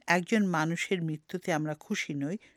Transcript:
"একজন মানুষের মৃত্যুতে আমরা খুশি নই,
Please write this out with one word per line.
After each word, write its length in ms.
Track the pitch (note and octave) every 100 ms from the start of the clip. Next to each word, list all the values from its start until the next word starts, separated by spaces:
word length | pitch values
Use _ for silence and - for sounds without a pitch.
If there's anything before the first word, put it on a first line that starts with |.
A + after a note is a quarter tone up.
| -
"একজন 400 | F3 F3 A3+ F#3+
মানুষের 560 | D#3+ D#3 E3+ - F#3
মৃত্যুতে 500 | D#3+ D3+ - F3+ -
আমরা 220 | D#3 D#3
খুশি 400 | D3+ - G#3 -
নই, 220 | C#3+ C#3 G3+ -